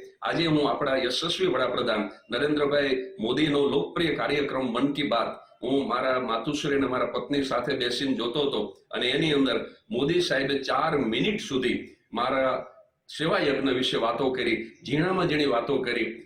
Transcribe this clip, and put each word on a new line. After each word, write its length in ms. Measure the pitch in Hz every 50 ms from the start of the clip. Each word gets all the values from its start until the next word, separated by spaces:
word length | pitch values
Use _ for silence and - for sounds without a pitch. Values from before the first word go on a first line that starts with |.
| - - - -
આજે 240 | - 120 131 151 170
હું 240 | 165 151 147 143 117
આપણા 260 | 120 - 143 135 135
યશસ્વી 500 | 131 - 170 165 - 165 165 - 190 185
વડાપ્રધાન 640 | 170 131 127 127 123 123 127 117 113 110 107 101 101 - - - -
નરેન્દ્રભાઈ 640 | 120 123 143 151 147 147 147 143 147 147 139 135 131 127 - - - -
મોદીનો 400 | 107 117 135 147 156 147 143 143 139 123
લોકપ્રિય 460 | 120 143 - - - 175 170 156 143
કાર્યક્રમ 520 | - 117 - 143 147 139 - 131 131 131 117
મન 200 | 113 123 139 143
કી 160 | 139 147 143 107
બાત 220 | 117 113 107 - - - - - - -
હું 260 | 107 123 135 139 127 110
મારા 320 | 117 127 131 131 127 127
માતુશ્રી 560 | 123 113 117 117 - 151 143 - - 147 139
અને 100 | 139 135
મારા 200 | 123 127 123 120
પત્ની 360 | 117 - 120 113 - 143 143
સાથે 340 | 135 - 127 120 - 147 131
બેસીને 380 | 127 120 120 - - 143 131 123
જોતો 260 | 107 113 120 - 151 143 -
હતો 120 | 120 107 98 - - - _ -
અને 160 | - 113 120 123
એની 220 | 135 151 165 156
અંદર 260 | 147 139 135 127 113 113 - - - - _ -
મોદી 300 | 107 127 139 151 175 175
સાહેબે 380 | 165 - 143 135 139 135 139 131
ચાર 400 | - 131 123 135 156 160 156 143
મિનિટ 420 | 123 110 117 135 - 214 196 -
સુધી 380 | - - 135 127 123 117 101 95 - - - _ _ -
મારા 540 | - 120 120 131 135 135 131 131 127 - - - - - - _ _ _ _ -
સેવા 300 | - - 151 170 208 190
યજ્ઞ 320 | 156 143 135 131 131 135
વિશે 260 | 123 120 - - -
વાતો 340 | 123 113 117 120 - 139 131
કરી, 280 | 127 127 120 117 110 107 113 - - - -
ઝીણામાં 420 | 113 139 156 170 190 185 185 170 147
ઝીણી 160 | 151 147 143
વાતો 340 | 135 117 117 117 143 139 127
કરી, 300 | 123 120 120 117 110 107 - - -